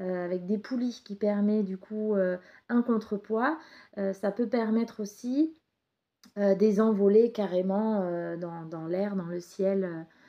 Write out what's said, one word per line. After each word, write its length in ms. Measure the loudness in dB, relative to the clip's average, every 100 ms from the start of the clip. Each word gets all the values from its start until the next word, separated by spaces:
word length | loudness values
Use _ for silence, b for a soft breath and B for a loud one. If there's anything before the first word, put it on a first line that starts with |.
euh, 240 | -6 -4 -4
avec 200 | -4 -2
des 120 | -4
poulies 440 | -4 -4 -4 -6 -12
qui 100 | -4
permet 480 | 0 2 2 2
du 140 | 0 -4
coup, 380 | -10 -6 -2 0
euh, 200 | 0 -2 B B -2
un 140 | 0
contrepoids, 760 | 2 0 -2 -8 -4 -2 0 -2 B B B -6
euh, 140 | -6
ça 200 | -2 -4
peut 160 | -2 -2
permettre 540 | 0 0 0 -2 -6
aussi, 520 | -10 -8 -4 0 0 -2 _ _ _ _ _ _ -14 0
euh, 180 | 2 4
des 240 | 4 4
envolées 540 | 4 4 6 6 6
carrément, 680 | 2 -2 0 0 0 0 0
euh, 360 | -2 -4 -6 -6
dans, 260 | -8 -10
dans 240 | -10 -10 -4
l'air, 300 | -2 -2 -4
dans 80 | -4
le 160 | -8
ciel, 420 | -8 -2 0 0
euh, 180 | -2 -6 -12 b